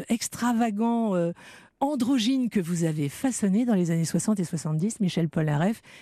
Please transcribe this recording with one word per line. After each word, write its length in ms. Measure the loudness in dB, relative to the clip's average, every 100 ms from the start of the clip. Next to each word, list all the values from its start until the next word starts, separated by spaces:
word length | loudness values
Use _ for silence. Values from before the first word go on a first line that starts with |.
| -2
extravagant, 1040 | -4 -4 -4 0 2 0 0 0 0 2
euh, 200 | 2 0 -4 -14 -20 -20 _
androgyne 680 | -2 0 2 2 2 0 0
que 100 | -2
vous 240 | -2 0
avez 260 | 0 0 -4
façonné 540 | -2 -4 0 0 2 2
dans 100 | 2
les 160 | 2
années 140 | 0 0
soixante 340 | 0 0 0
et 40 |
soixante-dix, 560 | -2 -4 -2 -2 -2 0
Michel 280 | -2 0 -2
Polnareff, 520 | 0 0 2 0 -2 -10 -20